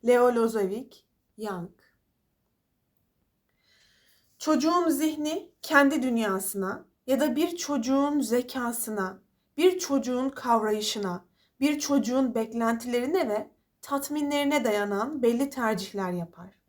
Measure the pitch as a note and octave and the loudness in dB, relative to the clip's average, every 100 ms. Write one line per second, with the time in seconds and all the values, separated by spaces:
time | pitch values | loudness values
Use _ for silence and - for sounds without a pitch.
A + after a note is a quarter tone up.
0 | A#3 B3 B3 A#3 A3+ A3 G3 G#3 C4 - | 4 6 6 4 0 0 -2 -4 -10 -20
1 | _ _ _ - G#3+ F#3 F3 _ _ _ | _ _ _ -12 -8 -8 -10 _ _ _
2 | _ _ _ _ _ _ _ _ _ _ | _ _ _ _ _ _ _ _ _ _
3 | _ _ _ _ _ _ _ _ _ _ | _ _ _ _ _ _ _ _ _ _
4 | _ _ _ _ - D4+ D#4 F4 E4+ C4+ | _ _ _ _ 0 2 4 2 2 2
5 | D#4 D4+ D4+ E4+ - _ - D#4 C#4 D4 | 0 0 -2 -4 -8 _ 2 6 6 4
6 | B3+ A#3 A3 F#3+ G3 G3+ F#3+ G#3+ - _ | 0 0 0 -2 -4 -6 -6 -8 -14 _
7 | - C4 D4+ B3 E4+ E4+ - C#4+ A3+ C4+ | -2 2 2 0 -2 -2 -4 -2 2 2
8 | C#4+ D4 A3+ A#3+ B3 C4 A#3+ A#3 - G#3+ | 2 0 0 -2 -2 -6 -4 -4 -6 -4
9 | F#3 F#3+ _ _ _ - F4+ F#4 - C#4 | -4 -6 _ _ _ 2 2 2 -2 -2
10 | B3 B3 C4 - B3+ A#3 G#3+ G#3+ G#3 A3 | 0 -2 -4 -4 0 2 2 -2 -2 -4
11 | G3 F3+ - _ _ _ C#4 D4 - C#4 | -6 -6 -10 _ _ _ 0 0 0 0
12 | A3 B3+ C4 A3+ A3+ A3+ A3+ A#3 A#3+ A#3+ | 2 0 0 0 -4 -2 0 -2 -2 -2
13 | B3+ F4+ C#4 G#3 G#3+ _ _ _ - C#4 | 0 0 0 -2 -4 _ _ _ -6 -4
14 | C#4 D4 C#4+ C#4+ C#4+ D4 A#3 G#3 G#3 G3+ | -4 -4 -2 0 2 2 2 0 0 -2
15 | A#3 D4+ A#3 A#3 C#4 C4 A3+ A3 G3 G3+ | -4 0 0 2 -2 -2 -2 -2 -4 -6
16 | F#3+ F3 E3+ - F3+ _ | -4 -4 -8 -12 -20 _